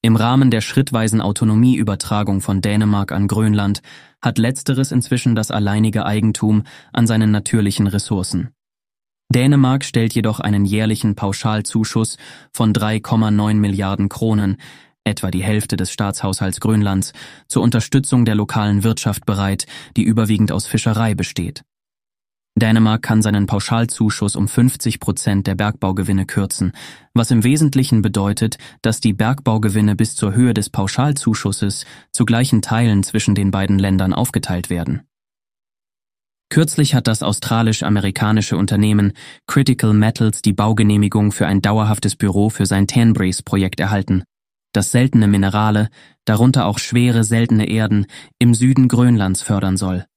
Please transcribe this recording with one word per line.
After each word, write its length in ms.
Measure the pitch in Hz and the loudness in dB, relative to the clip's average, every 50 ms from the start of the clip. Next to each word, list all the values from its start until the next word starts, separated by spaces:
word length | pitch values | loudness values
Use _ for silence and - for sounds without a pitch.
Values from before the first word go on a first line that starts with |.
Im 140 | - 117 113 | 4 4 4
Rahmen 380 | 113 113 117 127 135 135 127 | 4 2 2 4 4 4 4
der 80 | 117 110 | 2 0
schrittweisen 600 | 104 - - 135 135 - - 113 110 110 107 113 | -2 -2 0 0 0 0 0 -2 0 0 0 0
Autonomieübertragung 1200 | - 98 104 - - 110 107 110 120 127 127 - 110 104 98 95 - - 110 104 104 101 98 98 | 0 -2 -2 0 0 2 2 4 4 4 2 2 0 -2 -4 -6 -6 -4 -2 -2 -2 -2 -2 -4
von 200 | - - 95 95 | -2 -2 -4 -2
Dänemark 500 | 90 104 104 107 107 104 104 101 101 - | -2 0 0 0 2 2 0 0 -2 -4
an 160 | - 98 101 | -2 -2 -2
Grönland 560 | 101 107 107 110 107 104 104 101 101 101 - _ - - - - _ _ _ | 0 0 0 0 2 2 0 0 -2 -4 -4 _ -18 -20 -20 -20 _ _ _
hat 160 | - 123 113 - | -6 -4 -2 0
letzteres 540 | 110 120 131 - - - 139 - - - | -2 -2 -2 -4 -4 -4 -2 -2 -2 0
inzwischen 420 | - 127 117 - 127 120 - 127 117 | -2 -2 -2 0 -4 -2 0 0 0
das 160 | 110 107 - | 0 -2 -2
alleinige 560 | - 104 104 101 101 107 107 110 107 110 - | -2 -2 -2 0 0 2 0 0 0 -2 -2
Eigentum 560 | - 104 107 104 110 101 - - 107 107 107 104 - - - - _ | -2 -2 0 0 0 0 0 0 0 0 0 -2 -4 -16 -20 -20 _
an 160 | _ 113 113 113 | _ 0 0 2
seinen 240 | 113 110 110 107 | 2 2 2 2
natürlichen 560 | 104 104 101 - - 113 104 101 98 - 104 101 | 2 0 0 0 0 0 0 0 0 0 0 0
Ressourcen. 640 | 95 101 - - 110 95 92 - - 90 80 - _ _ _ _ _ _ _ _ _ _ _ _ _ _ _ _ 120 | 0 -2 -2 -2 -4 -4 -4 -4 -4 -6 -6 -6 _ _ _ _ _ _ _ _ _ _ _ _ _ _ _ _ -2
Dänemark 500 | 120 127 135 143 139 135 127 131 139 139 | 0 2 4 4 4 4 2 2 -2 -4
stellt 300 | - - 120 113 113 - | -2 -2 0 0 0 0
jedoch 240 | 117 107 110 107 - | 0 -2 -2 -2 -2
einen 260 | - 101 104 101 101 | -2 -2 0 0 0
jährlichen 520 | 95 104 107 110 110 110 - - 110 101 | 0 0 -2 0 -2 -2 0 -2 -2 -2
Pauschalzuschuss 1000 | - - 98 98 - - 113 107 107 107 - - 113 110 - - 113 110 - - - - - - - - _ | -2 -4 -4 -4 -2 -4 -2 -2 -2 -4 -2 -2 -2 -2 0 0 -2 -2 -2 -4 -12 -18 -20 -20 -20 -20 _
von 200 | _ - 117 110 | _ 0 0 2
drei 280 | 104 92 107 107 110 107 | 2 2 0 0 -2 -4
Komma 320 | 107 - 123 113 110 107 | -2 -2 0 0 2 2
neun 260 | 104 104 104 107 107 107 | 2 0 2 2 2 0
Milliarden 500 | 104 101 98 95 98 95 98 98 101 98 | 0 0 -2 -2 -2 -4 -2 -2 -4 -4
Kronen, 500 | - - 117 113 110 104 104 98 98 - - - - - - _ _ _ | -4 -4 -2 0 0 0 0 -2 -4 -6 -8 -20 -20 -20 -20 _ _ _
etwa 300 | _ 107 104 - - 92 | _ -6 -4 -4 -6 -4
die 100 | 87 92 | -4 -4
Hälfte 340 | 92 101 107 107 107 - - | -2 -2 -2 -2 -2 -4 -4
des 140 | 80 92 - | -4 -4 -6
Staatshaushalts 720 | - - 107 101 95 - - 98 95 - 101 95 95 - | -4 -4 -4 -4 -4 -4 -6 -6 -4 -4 -4 -6 -6 -4
Grönlands, 520 | - 110 110 107 104 101 95 95 95 - - - - - - - _ _ | -2 0 2 2 2 0 0 -2 -4 -4 -10 -18 -20 -20 -20 -20 _ _
zur 160 | - 131 95 | -2 0 2
Unterstützung 600 | 123 - 117 110 - - 139 135 - - 127 120 | 2 0 0 -2 0 -2 -2 0 0 0 2 2
der 120 | 110 107 | 2 0
lokalen 480 | 104 104 - - 113 104 104 101 101 98 | -2 -2 -2 -2 -2 0 0 0 0 0
Wirtschaft 420 | 113 110 - - 110 101 - - | 0 -2 -2 -2 -4 -4 -4 -4
bereit, 400 | - 101 98 98 98 98 98 - - - - - - - | -4 -2 0 0 -2 -2 -4 -6 -12 -14 -20 -20 -6 -2
die 80 | - 107 | 0 0
überwiegend 480 | 113 110 113 110 104 110 101 110 - | 2 2 2 2 0 2 0 0 0
aus 160 | - 101 - - | 0 -4 -6 -2
Fischerei 480 | - 113 - 120 107 107 117 110 104 | -4 -2 0 0 0 0 0 -2 -2
besteht. 460 | - - - - - 87 - - - _ _ _ _ _ _ _ _ _ _ _ _ _ _ _ _ _ _ _ 110 | -4 -6 -6 -6 -8 -8 -8 -10 -14 _ _ _ _ _ _ _ _ _ _ _ _ _ _ _ _ _ _ _ 0
Dänemark 440 | 113 110 110 110 110 110 110 110 | 2 2 4 4 4 2 2 0
kann 180 | - - 113 110 | -2 0 0 2
seinen 260 | 107 107 104 101 101 | 2 2 0 0 0
Pauschalzuschuss 880 | 95 - 98 - - 117 117 117 113 - - 117 107 - - 104 101 - | 0 -2 -4 -2 -2 0 0 0 -2 -2 -2 -2 -2 0 -2 -4 -4 -2
um 140 | - 101 98 | -2 -4 -2
fünfzig 500 | - - 120 127 - - - 117 110 - | 2 2 2 2 2 -2 -6 -6 -6 -4
Prozent 480 | - - 101 - - - 101 101 98 | -4 -4 -4 -2 -2 -2 -2 -2 -2
der 100 | - 98 | -2 -2
Bergbaugewinne 680 | 92 104 104 104 - - 95 95 95 95 95 98 95 95 | -2 -2 -2 -2 -2 -2 -2 -2 -2 -2 0 0 -2 -2
kürzen, 480 | - - - 98 95 - - 95 90 - - - - - - _ _ | -2 -2 -4 -4 -4 -4 -4 -4 -4 -4 -6 -18 -20 -20 -20 _ _
was 180 | _ 117 113 - | _ 0 0 2
im 140 | 127 117 104 | 2 2 4
Wesentlichen 560 | 120 139 151 156 147 131 131 131 - - 110 | 2 2 2 2 2 2 0 0 2 2 2
bedeutet, 560 | 101 107 95 104 98 101 101 - 113 110 - - - - - _ | 2 2 0 0 0 0 0 0 -2 -2 -2 -6 -16 -20 -20 _
dass 200 | - 113 110 - | -2 -2 -2 0
die 120 | - 113 | 0 -2
Bergbaugewinne 840 | 98 98 107 113 135 139 - 123 110 110 107 107 98 110 104 104 104 | 0 0 0 0 0 0 0 0 0 2 0 0 2 2 2 2 2
bis 220 | 98 113 107 - | 2 0 -2 -2
zur 180 | - - 101 98 | -4 -4 -2 2
Höhe 200 | 113 127 123 113 | 2 2 2 2
des 160 | 107 101 - | 0 -2 -2
Pauschalzuschusses 1120 | - - 98 101 - - 127 147 143 139 - 117 107 - - 101 98 - - 101 98 - - - - - - _ | -2 -2 -2 -2 0 0 0 0 0 0 -2 -2 -2 0 -2 -4 -2 -2 -2 -4 -4 -6 -10 -16 -20 -20 -20 _
zu 120 | - - 117 | -2 0 2
gleichen 380 | 107 117 117 127 - - 110 | 2 2 2 2 2 2 0
Teilen 400 | - - 110 113 120 117 104 98 | 0 0 0 2 2 2 2 2
zwischen 320 | 95 - - 107 - - 101 | 0 0 -2 -2 0 0 0
den 160 | 98 98 98 | 2 2 0
beiden 280 | 92 98 98 98 101 98 | 0 0 0 0 0 0
Ländern 360 | 98 98 95 92 95 92 - | 2 2 2 2 2 0 0
aufgeteilt 560 | - 117 - - - - - 90 87 87 - | 0 -2 -2 -2 -4 -4 -2 -6 -6 -4 -4
werden. 320 | 90 85 82 - 71 - - _ _ _ _ _ _ _ _ _ _ _ _ _ _ _ _ _ _ _ _ _ _ _ _ _ _ _ _ _ | -6 -6 -4 -4 -6 -6 -8 _ _ _ _ _ _ _ _ _ _ _ _ _ _ _ _ _ _ _ _ _ _ _ _ _ _ _ _ _
Kürzlich 460 | - 156 165 156 - - 147 139 - | 0 2 2 2 2 0 0 2 2
hat 140 | 127 - 123 | 0 0 0
das 140 | 110 - | -2 -2
australisch-amerikanische 1300 | - 95 107 - - - 117 113 117 110 110 - - 85 104 104 98 98 95 - 110 104 107 107 98 - 104 | -2 -4 -4 -4 -4 -2 0 0 2 0 0 -2 -2 0 0 0 0 -2 -2 -2 0 2 2 0 0 0 -2
Unternehmen 560 | 85 101 104 107 101 104 107 104 104 104 101 - - - - - - _ | -2 0 0 0 0 2 2 2 2 2 0 -2 -4 -18 -20 -20 -20 _
Critical 460 | - - 139 139 135 127 - - 110 | -2 0 2 2 2 2 2 2 2
Metals 480 | 107 104 104 110 113 - 117 110 104 - | 4 4 4 2 2 2 0 0 0 0
die 140 | - 107 98 | -2 -2 0
Baugenehmigung 800 | 98 104 107 110 104 104 104 104 104 104 104 - 107 104 107 | 2 0 0 2 2 2 2 4 2 2 2 2 2 0 0
für 140 | 101 - 104 | 0 0 -2
ein 140 | 78 98 98 | 0 0 0
dauerhaftes 560 | - 104 104 110 107 107 107 98 - 101 - | 2 2 0 2 2 0 0 0 -2 -4 -2
Büro 320 | _ - 101 87 101 101 110 | _ -2 0 2 2 0 0
für 160 | - - 101 | 0 0 -2
sein 220 | 90 101 98 98 | 0 2 0 0
Tanbreeze-Projekt 920 | 98 - 120 117 117 110 - 98 92 92 - - - - 98 95 92 - - | 2 2 2 4 4 4 2 0 -2 -2 -4 -6 -4 -2 0 0 -2 -2 -4
erhalten, 420 | 80 98 104 101 92 - 95 92 - _ _ _ _ _ _ _ _ _ | -2 -2 0 -2 0 0 -2 -2 -2 _ _ _ _ _ _ _ _ _
das 200 | _ 104 98 - | _ -2 -2 0
seltene 340 | - 123 127 131 - 117 107 | 2 2 2 4 4 4 4
Minerale, 640 | 101 101 98 98 98 95 107 107 107 107 104 107 110 _ - - - _ _ _ | 4 4 2 2 0 0 0 0 2 2 0 0 -2 _ -14 -20 -20 _ _ _
darunter 420 | - 110 104 120 127 127 131 104 | -2 2 4 4 4 4 2 0
auch 120 | 92 101 - | 0 -2 -4
schwere 460 | - - - 123 120 123 117 117 113 | -6 -2 0 2 2 2 2 2 2
seltene 440 | 107 117 117 117 113 113 107 107 - | 2 2 0 2 2 2 0 2 0
Erden, 380 | 107 110 110 107 104 104 98 - - - - - _ _ | 0 -2 0 0 0 0 0 -2 -8 -20 -20 -20 _ _
im 160 | 123 120 117 | 2 2 4
Süden 340 | 110 123 131 131 131 131 123 | 4 4 2 4 4 4 4
Grönlands 540 | 131 127 123 123 120 107 101 95 92 - | 4 4 4 4 4 2 2 0 -2 -4
fördern 340 | - - 107 98 95 95 92 | -2 -2 -2 -2 0 -2 -2
soll. 300 | 95 98 92 92 90 87 _ _ | -2 -2 -4 -4 -6 -6 _ _